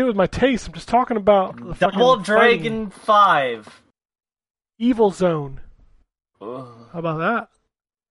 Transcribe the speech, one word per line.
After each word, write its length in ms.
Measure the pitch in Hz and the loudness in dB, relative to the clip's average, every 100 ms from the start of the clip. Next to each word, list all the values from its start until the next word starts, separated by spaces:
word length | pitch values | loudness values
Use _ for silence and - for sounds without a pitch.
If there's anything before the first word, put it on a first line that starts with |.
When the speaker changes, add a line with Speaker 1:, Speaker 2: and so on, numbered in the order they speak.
Speaker 1:
do 40 | 254 | -2
with 100 | 202 | 0
my 100 | 180 | -2
taste. 400 | - 262 240 - | 0 0 -2 -6
I'm 40 | |
just 160 | 165 - | -16 -2
talking 300 | 233 254 226 | 0 0 -2
about 380 | 196 202 185 - | 2 2 2 -6
the 180 | 175 | -12
Speaker 2:
Double 380 | 160 185 190 247 | -2 -2 2 4
Speaker 1:
fucking 80 | 254 | 2
Speaker 2:
Dragon 680 | 180 214 233 233 226 220 214 | 2 4 4 2 -2 -6 -8
Speaker 1:
fighting. 0 | |
Speaker 2:
five. 920 | - - 214 202 156 131 113 104 - _ _ _ _ _ _ _ _ _ - | -10 0 4 4 4 0 -6 -12 -20 _ _ _ _ _ _ _ _ _ -4
Speaker 1:
Evil 320 | 233 226 214 | -2 2 2
Zone. 500 | - 180 160 143 135 - - _ _ _ _ _ _ | 2 -2 -2 -6 -14 -18 -20 _ _ _ _ _ _
Speaker 2:
Ugh. 260 | 104 127 127 117 117 | -16 -14 -16 -20 -18
Speaker 1:
How 40 | 175 | -10
about 200 | 165 160 | -6 -4
that? 300 | 170 226 - _ _ _ _ _ _ | -4 -4 -8 _ _ _ _ _ _